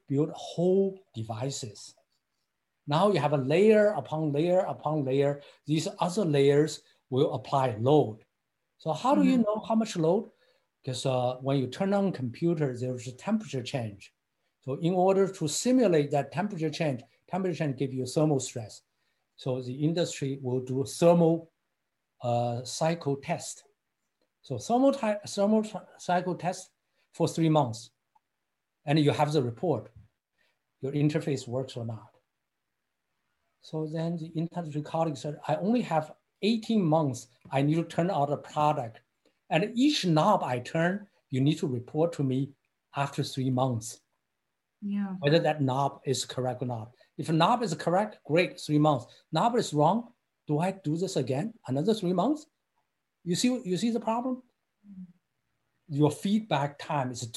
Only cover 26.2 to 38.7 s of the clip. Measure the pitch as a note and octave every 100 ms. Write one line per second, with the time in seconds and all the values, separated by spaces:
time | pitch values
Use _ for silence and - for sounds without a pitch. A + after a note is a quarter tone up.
26.2 | F3+ D#3+ E3 F#3 - _ _ _ _ -
27.2 | D#3 - D#3+ D#3 C3 A2+ - _ _ _
28.2 | _ _ _ _ _ _ - D3+ C#3+ B2+
29.2 | D3 D3+ B2 A#2 F3+ B2+ - - - _
30.2 | _ _ _ _ _ _ C3 D3 D3 D#3
31.2 | D#3 C3+ - B2 - - A#2 A2+ - _
32.2 | _ _ _ _ _ _ _ _ _ _
33.2 | _ _ _ _ - D#3+ D#3 D#3+ E3 E3+
34.2 | D#3 D#3+ E3+ - E3 D3 D3 E3 E3 C#3+
35.2 | D3+ D3 - - F3+ B3 F3 D#3+ D#3 -
36.2 | _ _ G3+ A3+ - A3 E3+ D#3+ D3 A#2
37.2 | - _ - C3+ C#3+ D#3+ E3 - E3+ F3
38.2 | C#3+ D3 - - D3+